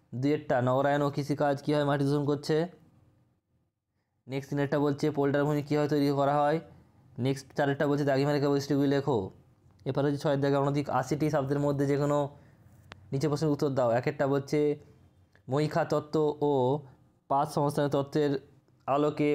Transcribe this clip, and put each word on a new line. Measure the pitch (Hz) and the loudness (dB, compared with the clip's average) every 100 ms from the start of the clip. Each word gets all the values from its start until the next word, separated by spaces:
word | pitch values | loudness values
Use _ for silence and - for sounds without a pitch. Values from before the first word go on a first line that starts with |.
| _ | _
দুইয়েরটা | 120 139 151 151 131 | -4 -2 -2 0 0
নগরায়ন | 123 131 139 147 | 2 2 2 2
ও | 143 | 0
কৃষিকাজ | 147 139 143 147 139 | -2 -4 0 0 0
কীভাবে | - 147 | 0 0
মাটি | 143 143 | 2 0
দূষণ | 139 147 | 0 0
করছে। | 139 143 147 156 175 - - _ _ _ _ _ _ _ _ _ _ _ _ _ - | 0 -2 0 -2 -2 -8 -20 _ _ _ _ _ _ _ _ _ _ _ _ _ -10
নেক্সট | 135 135 | -10 -4
তিনেরটা | 143 139 147 | -2 0 2
বলছে | 147 143 156 | 0 0 0
পোল্ট্রার | 147 139 143 | 2 2 2
ভূমি | 143 147 | 0 0
কীভাবে | 147 147 147 | 0 0 2
তৈরি | 147 143 139 | 2 2 2
করা | 139 147 | 2 2
হয়। | 147 160 - - - _ - - | 2 0 -4 -18 -20 _ -16 -4
নেক্সট | 127 139 - | -2 -2 -6
চারেরটা | - 143 139 147 | -2 0 0 0
বলছে | 143 | 0
দাগি | 143 135 139 | 2 2 2
মার্কা | 147 143 | 0 0
বৈশিষ্ট্যগুলি | 143 139 143 143 | 0 0 0 2
লেখো। | 143 143 120 95 - _ _ _ _ | 0 0 -2 -2 -10 _ _ _ _
এরপর | - 131 | -6 0
হচ্ছে | 143 143 | 0 0
ছয়ের | 160 139 | 0 0
দাগে | 139 143 | 2 2
অনধিক | 139 143 143 | 0 0 -2
আশিটি | 127 120 127 156 | -2 -2 -2 0
শব্দের | 151 135 143 | 0 0 0
মধ্যে | 143 143 139 | 0 0 0
যে | 143 | 0
কোনো | 143 147 139 - - - - - - - - | 0 0 -2 -8 -20 -20 -20 -20 -20 -20 -8
নিচে | 135 147 | -4 -2
প্রশ্নের | 147 156 | 0 0
উত্তর | 143 147 131 | 0 0 2
দাও। | 120 | 2
একেরটা | 117 123 143 139 | 2 0 -2 0
বলছে | 139 139 151 147 147 - - - _ _ _ - | 0 0 0 0 -2 -8 -20 -20 _ _ _ -6
মহিখা | 135 156 165 | -2 0 -2
তত্ত্ব | 156 151 147 160 151 - 147 | -2 -2 -2 0 0 0 0
ও | 139 123 147 - - _ _ - | 2 2 0 -6 -20 _ _ -4
পাঁচ | 139 151 160 | -2 0 0
সংস্থানের | 143 151 143 139 | -2 0 0 0
তত্ত্বের | 139 151 147 139 - - _ _ - | -2 0 0 -2 -8 -20 _ _ -2
আলোকে | 139 147 151 147 | 0 0 0 0